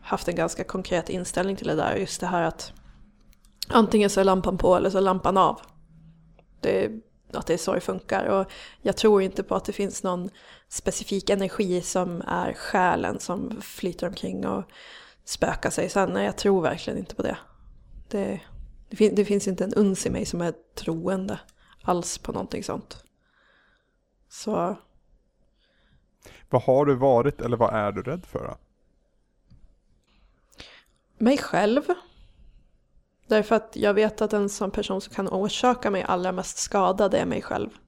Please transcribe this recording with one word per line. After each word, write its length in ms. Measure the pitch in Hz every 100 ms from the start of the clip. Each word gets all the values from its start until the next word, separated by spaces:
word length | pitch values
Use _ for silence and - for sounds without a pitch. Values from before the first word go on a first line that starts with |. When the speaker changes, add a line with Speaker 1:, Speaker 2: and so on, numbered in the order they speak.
Speaker 1:
haft 260 | - 196 -
en 80 | 170
ganska 280 | 165 -
konkret 460 | 185 190 185 180 165
inställning 460 | 185 180 - 190 196
till 120 | -
det 80 | 156
där. 200 | - -
Just 260 | 190 -
det 60 | 175
här 140 | 180
att 320 | 165 - - - - - - _ _ _ _ _ -
antingen 420 | - 220 220 202
så 100 | 202
är 40 |
lampan 340 | 196 190 185 185
på 180 | 185 185
eller 140 | 190
så 80 | 190
är 40 |
lampan 360 | 190 185 - 190
av. 240 | 170 - - - - - - - - - _ -
Det, 300 | - 190 196 220 - _ _
att 140 | - -
det 60 |
är 40 | 170
så 160 | -
det 80 | 175
funkar. 440 | - 190 - 196 -
Och 260 | 196 196 - - -
jag 160 | - 190
tror 240 | 220 208
inte 220 | 190 190
på 120 | 190 190
att 100 | -
det 80 |
finns 300 | 208 202 -
någon 260 | 190 180 180 - - - _
specifik 600 | - - - 214 196 -
energi 520 | 202 196 - 196 180
som 400 | 175 190 180 170 -
är 260 | 175 180
själen 680 | - - 202 180 175 - -
som 420 | - 180 - 220
flyter 460 | - - 185 175 175
omkring 400 | 190 - 190 196
och 160 | 202 196 - - - - _ -
spökar 440 | - 165 165 -
sig. 200 | - 180
Så 160 | 202 190
nej, 200 | 185 202
jag 120 | 196
tror 240 | 208 196
verkligen 380 | 160 175 - -
inte 160 | 185 -
på 60 |
det. 160 | - - - - - - - - -
Det, 340 | 208 196 190 - - - - -
det, 60 | -
fin-, 200 | 214 196
det 100 | 202
finns 220 | 202 196
inte 160 | 185
en 100 | 185
uns 320 | 220 208 190 -
i 40 |
mig 160 | - 208
som 160 | 175
är 120 | 170 165 _ -
troende 640 | - 165 175 190 190 208 - _ _ _
alls 360 | - 180 170 -
på 140 | -
någonting 320 | - 196 -
sånt. 400 | - - - - _ _ _ _ _ _ _ _ _ _ _ _ _
Så. 480 | - - 180 175 202 _ _ _ _ _ _ _ _ _ _ _ _ _ _ - - -
Speaker 2:
Vad 120 | 127
har 240 | - 131 147
du 100 | 127
varit 460 | 139 120 127 143
eller 160 | 117 117
vad 160 | 113
är 180 | 110 104
du 100 | 101
rädd 240 | 104 165 -
för 140 | -
då? 180 | - - _ _ _ _ _ _ _ _ _ - - _ _ _ _ _ _ _ _ _ - - _ _ _ _
Speaker 1:
Mig 200 | 220 285
själv. 440 | - 170 208 247 294 359 - - - _ - - _ _ _ _ _ _ _
Därför 260 | 214 208 226
att 200 | 220 -
jag 180 | 208
vet 280 | 202 214 214
att 120 | 214
en 160 | 208 202
sån 220 | 202 196
person 300 | 208 208 190
som 120 | -
kan 140 | - 196
orsaka 640 | 190 202 - 254 247 -
mig 120 | 196
allra 280 | - 185 180
mest 260 | 185 190 -
skada, 520 | - 208 185 190 202
det 80 | 190
är 80 | -
mig 160 | -
själv. 280 | - - - -